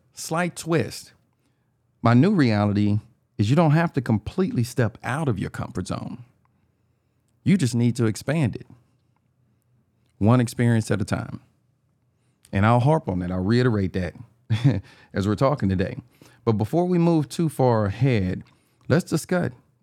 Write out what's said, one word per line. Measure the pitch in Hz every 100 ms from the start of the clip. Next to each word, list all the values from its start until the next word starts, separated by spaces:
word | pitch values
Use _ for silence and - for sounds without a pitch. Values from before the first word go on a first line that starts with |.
| _
slight | - - 160 175 -
twist, | 165 165 82 - - _ _ _ _ _ _ _ _ -
my | 117
new | 120 175
reality | 202 123 104 104 101 104 107 - _ _ -
is | 104
you | 147
don't | 160
have | 156 170
to | -
completely | 117 107 - - 190 220
step | 113 - 110 -
out | 117 135 151
of | 92
your | 95
comfort | - - 90 90
zone. | - - - - _ _ _ _ _ _ _ _ _ _ _
You | 131 190
just | 131
need | 120 120 117
to | 113
expand | 98 - 160 123
it, | - - - _ _ _ _ _ _ _ _ _ _ _ _ _ -
one | 101 123
experience | 117 - 120 113 -
at | 95
a |
time. | 98 - - - _ _ _ _ _ _ _ _ _ _ -
And | 98 107
I'll | 120
harp | 131 160 -
on | 90
that. | 90
I'll | 92
reiterate | 95 120 127 104 92
that | 98 87 - - _ -
<laughs> | 110 139 101 - - -
as | - 98
we're | 104
talking | 135 143 95
today. | 92 - - - _ - _
But | -
before | 107 107 160
we | 180 180
move | 170 165 139
too | - 165
far | - 127 113 101
ahead, | 98 135 113 92 92 - _ _ _ -
let's | 147
discuss, | - 160 - 180 120 - _ _